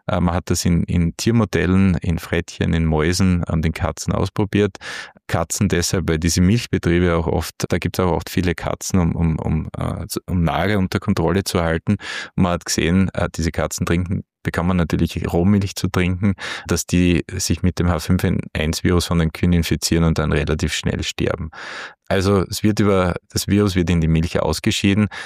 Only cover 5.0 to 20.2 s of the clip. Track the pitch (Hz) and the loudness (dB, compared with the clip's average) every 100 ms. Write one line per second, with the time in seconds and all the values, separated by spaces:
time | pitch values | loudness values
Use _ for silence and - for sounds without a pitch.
5 | - - - 90 82 - 98 85 85 98 | -14 -18 -6 -4 -2 0 0 2 0 0
6 | 85 80 85 82 90 117 - 92 87 85 | 0 0 0 2 4 2 0 -2 0 2
7 | 90 85 80 80 85 - - 92 - - | 2 2 0 -2 -4 -6 -4 -2 -2 0
8 | 92 82 - - 87 85 - - - 95 | 0 0 -2 -2 -2 -2 -4 -6 -2 0
9 | 85 80 82 78 - 78 76 - 82 - | 2 2 0 0 -2 -2 -4 -6 -6 -6
10 | 82 - - 92 82 71 92 104 92 101 | -8 -10 -4 0 0 0 0 0 0 -2
11 | - 95 82 87 95 95 82 82 - 104 | -2 0 2 2 0 0 0 0 0 -2
12 | - - - - 92 87 - - 80 92 | -4 -12 -8 -2 0 0 -4 -2 2 2
13 | 95 - 85 - 80 - 78 - 87 85 | 2 0 -4 -2 -4 -2 -4 -2 -2 0
14 | 90 95 - _ - - 87 90 82 85 | -2 -6 -8 _ -6 -2 0 2 2 0
15 | 85 - 82 85 90 104 98 - 107 95 | 0 -2 -2 2 4 2 0 -4 -2 0
16 | 90 92 101 95 - - - 87 - 87 | 0 0 -2 -2 -6 -8 -2 -2 0 2
17 | 90 85 - 92 - 87 95 - 87 85 | 4 2 0 -4 -4 -2 -2 0 0 0
18 | - 92 95 85 - - 78 80 95 90 | 0 0 0 -2 -4 -4 -2 0 2 2
19 | - 85 82 - 90 87 85 78 - 85 | 2 0 0 0 2 2 2 -2 0 2
20 | 82 80 | 2 2